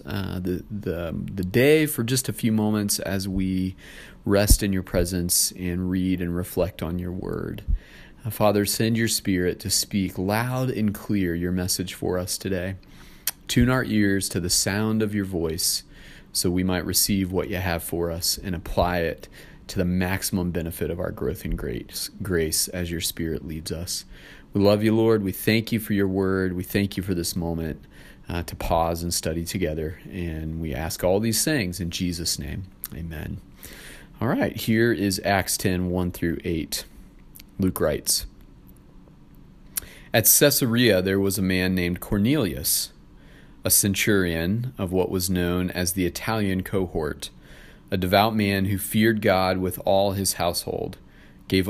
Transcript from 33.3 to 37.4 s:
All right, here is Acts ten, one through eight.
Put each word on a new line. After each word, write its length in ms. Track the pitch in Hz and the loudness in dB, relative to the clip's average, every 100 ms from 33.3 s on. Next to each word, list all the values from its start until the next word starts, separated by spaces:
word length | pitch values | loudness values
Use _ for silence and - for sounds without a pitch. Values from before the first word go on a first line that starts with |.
| - - - - - - - - - | -10 -14 -20 -18 -18 -18 -20 -14 -4
All 80 | 120 | -2
right, 260 | 254 107 113 | 0 -2 -2
here 360 | - 110 117 | 2 4 4
is 280 | 85 101 92 | 2 0 0
Acts 320 | 87 95 - - | 2 2 2 0
ten, 340 | 98 90 90 | 0 0 0
one 220 | 90 90 | 0 -2
through 260 | - 85 - | -2 -2 -2
eight. 400 | 90 82 - - - - - - - - | -2 -2 -4 -8 -10 -18 -20 -20 -20 -20